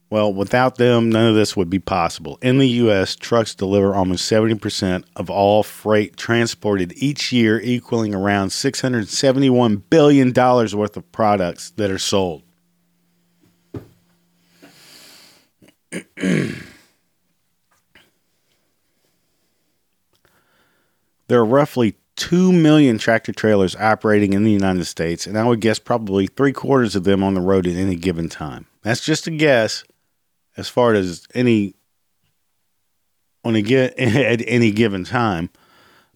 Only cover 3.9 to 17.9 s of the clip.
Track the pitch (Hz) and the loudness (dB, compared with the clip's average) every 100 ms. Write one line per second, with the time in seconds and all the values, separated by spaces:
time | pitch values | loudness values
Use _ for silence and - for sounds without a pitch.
3.9 | 98 92 90 - 110 110 110 104 - 98 | 0 -2 -2 -2 0 0 -2 -4 -4 -4
4.9 | 90 - - 90 98 101 107 104 - 104 | -4 -6 -12 -6 0 2 2 0 -6 0
5.9 | 107 104 - - 117 117 - 107 101 87 | 0 0 -6 -2 0 0 -4 -4 -2 -4
6.9 | - 139 143 - 123 110 110 110 123 - | -4 -4 -4 -4 0 2 0 -2 -6 -4
7.9 | 120 110 101 101 101 95 - 139 - 131 | -4 -4 -2 -2 0 -2 -4 -4 -4 -2
8.9 | 123 98 - 139 131 139 123 120 101 - | -2 -4 -2 0 2 2 2 2 0 2
9.9 | 160 147 143 127 123 127 123 110 101 104 | 4 6 6 4 2 2 2 0 -2 -4
10.9 | - - - 110 104 87 - - - 101 | -6 -12 -2 0 2 -2 -6 -14 -6 -4
11.9 | 95 - 101 92 76 - _ _ _ _ | -4 -2 -2 -2 -6 -16 _ _ _ _
12.9 | _ _ _ _ _ _ _ _ - - | _ _ _ _ _ _ _ _ -18 -18
13.9 | _ _ _ _ _ _ _ - _ - | _ _ _ _ _ _ _ -20 _ -20
14.9 | - - - - _ _ _ _ _ _ | -20 -20 -20 -20 _ _ _ _ _ _
15.9 | - - - - - - - - - _ | -16 -16 -6 -2 -2 -4 -10 -18 -20 _
16.9 | _ _ _ _ _ _ _ _ _ _ | _ _ _ _ _ _ _ _ _ _